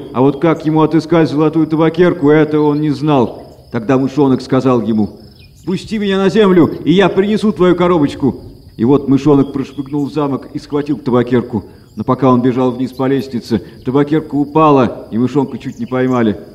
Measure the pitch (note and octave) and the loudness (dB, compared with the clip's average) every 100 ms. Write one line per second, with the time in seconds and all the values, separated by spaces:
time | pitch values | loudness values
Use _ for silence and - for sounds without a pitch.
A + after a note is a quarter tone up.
0 | - A2+ C#3 C#3+ E3+ D#3 D3+ D#3 D3+ D#3 | -4 0 0 2 0 0 0 0 2 0
1 | D3+ E3+ D3 C#3+ D#3 D#3+ D#3 D#3 D#3+ E3 | 0 0 2 0 0 0 0 0 0 2
2 | F3+ - C#3+ D3+ D3 D3+ D3+ D3 D3+ B2+ | 0 2 2 4 2 0 0 0 -2 -2
3 | D3+ C#3 A2 - - - - A#2+ A2 C3 | 0 2 0 -4 -20 -20 -10 -6 -2 0
4 | C3 D3+ C3+ B2+ - C3 C3 B2 G#2 G#2+ | 0 0 2 0 0 0 2 0 0 -2
5 | G2+ - - - - - - F#3 - G#3+ | -2 -6 -20 -20 -20 -14 -8 -6 -6 -4
6 | G3+ F#3+ F#3+ A3 G3 F3+ C3+ - - F3+ | -2 0 2 4 4 6 4 2 0 2
7 | F#3 - G#3 G#3+ G#3+ - F3+ E3+ F3 F3+ | 2 2 0 0 0 2 2 4 2 2
8 | C#3+ - C3 - - - - - A#2 C#3+ | 0 0 -2 -4 -10 -20 -14 -2 2 2
9 | A#2+ C3+ D3+ C#3 C3+ C3+ B2+ - C3+ D3 | 2 0 4 2 2 -4 -8 -10 -8 -6
10 | C3+ D3+ C#3+ C3 - D3 - C#3+ C#3+ B2+ | -6 -4 -4 -6 -8 -14 -6 -6 -4 -4
11 | - B2 - B2 - G#2 - - - - | 0 0 2 0 -2 -6 -8 -16 -16 -8
12 | G#2+ B3 C3 B2 B2+ B2 B2+ A#2+ B2 - | -4 0 2 2 2 0 -2 -2 -6 -4
13 | C3 C#3 C3+ A#2 - A#2+ - - C3 C3+ | -2 -2 -4 -8 -4 -4 -6 -14 -4 -2
14 | C#3+ D#3 - C#3 C#3+ D#3 D#3 C#3 A2+ - | 0 -2 -2 -4 -2 2 4 4 2 -4
15 | - A2 B2 C#3+ B2+ A#2 C3+ A2 A#2 B2+ | -6 -2 0 0 -2 -6 -12 -10 -6 -2
16 | B2+ B2+ A2 G2 - | 0 0 0 -2 -8